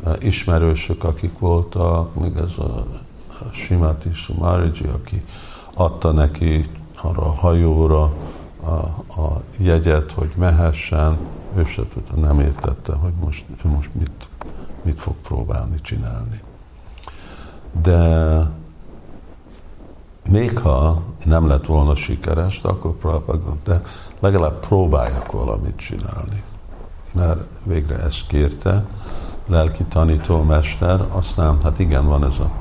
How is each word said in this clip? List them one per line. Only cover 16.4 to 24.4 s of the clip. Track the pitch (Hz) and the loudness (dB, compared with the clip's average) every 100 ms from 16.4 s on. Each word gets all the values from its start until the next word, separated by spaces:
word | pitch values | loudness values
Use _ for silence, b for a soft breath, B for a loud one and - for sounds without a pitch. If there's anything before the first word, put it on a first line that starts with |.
| - - - - - B B B B B B B B - | -12 -20 -20 -20 -20 B B B B B B B B 0
De | 85 87 85 80 80 80 80 78 - - - - - - - - - - - - - - - - - | 4 6 6 6 4 4 2 -2 -14 -18 -18 -18 -18 -18 -18 -20 -20 -20 -20 -20 -20 -20 -20 -12 4
még | 98 101 - | 4 4 0
ha | - 67 78 82 82 - 78 | 2 4 4 2 -2 -4 2
nem | 80 80 | 4 6
lett | 69 - | 2 2
volna | 78 73 73 | 2 4 2
sikeres, | - - - 80 90 98 | 0 -4 -2 0 0 -2
de | - | -2
akkor | 95 - | -2 -2
Prabhupada | 80 82 80 78 80 82 | -4 -2 -2 -2 -4 -2
mondta, | 73 - | -6 0
"De | 87 B B B B | 0 B B B B
legalább | 98 98 | 2 4